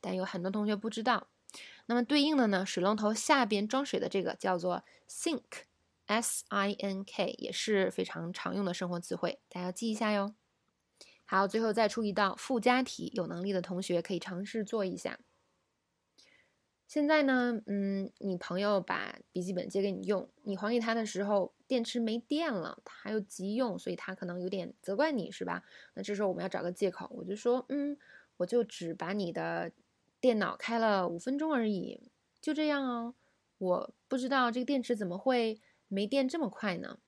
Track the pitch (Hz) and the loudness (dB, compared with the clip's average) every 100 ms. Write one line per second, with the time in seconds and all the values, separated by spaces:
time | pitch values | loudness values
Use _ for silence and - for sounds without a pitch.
0 | 202 185 185 185 180 208 208 202 220 220 | -2 -2 -2 -2 -2 0 0 0 -2 -2
1 | 226 226 - _ _ - - - - 240 | 0 0 -2 _ _ -18 -18 -20 -2 0
2 | 240 294 285 294 226 190 190 - 185 214 | 4 4 6 6 4 4 0 2 2 4
3 | 208 214 - 285 226 208 214 262 285 - | 2 0 4 6 6 2 2 0 0 -2
4 | 180 196 180 - 196 185 180 175 - - | 0 0 0 -2 0 0 0 -2 -6 -20
5 | _ - 330 302 _ - - _ _ _ | _ -6 -2 -4 _ -16 -16 _ _ _
6 | - 214 233 - - 202 202 202 196 190 | -2 0 2 0 0 0 0 0 -4 -4
7 | 196 - 185 - - 180 - 208 185 185 | -8 -2 -2 -2 -6 -4 0 2 2 0
8 | 190 165 165 185 180 185 190 180 180 175 | -6 -4 -8 -6 -4 -2 -2 -2 -4 -6
9 | - 175 180 - _ 185 180 180 233 214 | -6 -2 -2 -4 _ -6 -6 -4 -4 0
10 | 220 208 196 214 _ _ _ _ _ _ | 0 0 0 -6 _ _ _ _ _ _
11 | - _ - 190 196 220 226 214 214 233 | -20 _ 0 2 4 2 2 4 4 2
12 | 208 196 196 - - 254 233 247 254 - | 0 2 2 0 -2 2 4 4 2 -4
13 | 170 - 165 170 190 190 175 185 190 175 | -6 -4 -4 -2 0 -2 -2 -4 0 0
14 | 170 185 - 180 202 226 202 226 190 180 | 0 -4 -4 -8 -6 -4 -2 -2 -2 -2
15 | 175 - _ _ _ _ _ _ _ _ | -8 -10 _ _ _ _ _ _ _ _
16 | _ _ _ _ _ _ _ _ _ 302 | _ _ _ _ _ _ _ _ _ 0
17 | 294 311 277 262 240 226 - 202 196 196 | 4 6 6 4 4 0 -2 -2 0 -2
18 | 196 _ 202 180 - 180 202 202 - 185 | -4 _ -4 -4 -4 0 2 2 2 -4
19 | 98 - - 185 180 180 190 196 196 190 | -4 -10 -8 -6 -4 -4 -2 0 0 -2
20 | 185 196 - _ 208 190 208 240 226 226 | 0 -2 -2 _ -6 -4 0 0 2 0
21 | 214 185 202 202 - _ _ 262 233 240 | -2 -2 2 2 2 _ _ -2 0 -2
22 | 226 233 - 294 330 208 156 - - - | 0 -2 -2 -2 0 -2 -4 -8 -16 -14
23 | - 220 208 - 190 220 247 175 - 175 | -4 -4 -4 -6 -4 0 -2 -2 -6 -6
24 | - 190 180 175 180 190 170 - - 196 | -8 -8 -6 -4 -4 -4 -6 -10 -6 2
25 | 311 269 - - 175 180 - - - - | 2 2 -4 -6 -4 -4 -6 -20 -16 -10
26 | 196 202 208 180 185 190 175 180 196 175 | -6 0 0 0 -2 -2 -4 0 -2 -2
27 | - 165 175 208 240 254 - 285 285 285 | -12 -10 -8 -4 0 0 0 -4 -4 -6
28 | - - _ _ 175 240 226 - 170 165 | -12 -20 _ _ 0 2 2 -4 -8 -6
29 | 165 208 180 165 165 170 170 _ _ _ | -4 -2 -2 -2 -2 -2 -4 _ _ _
30 | _ _ 254 220 190 - - 233 226 196 | _ _ 4 4 0 -2 -2 2 4 4
31 | 180 170 247 277 311 285 220 196 - - | 2 -2 -4 -2 0 2 2 0 -4 -10
32 | - _ _ _ - 302 302 285 262 240 | -18 _ _ _ -4 0 2 2 0 -2
33 | 233 247 _ _ _ _ 185 180 - - | -6 -10 _ _ _ _ 0 0 0 -12
34 | _ 262 254 269 247 233 247 277 233 226 | _ -2 2 4 4 2 2 0 2 -2
35 | 190 180 262 247 226 220 _ _ _ 196 | 0 -2 2 2 2 -2 _ _ _ -2
36 | 208 277 262 339 311 - 214 175 - - | 2 2 2 0 -2 -2 -4 -4 -6 -12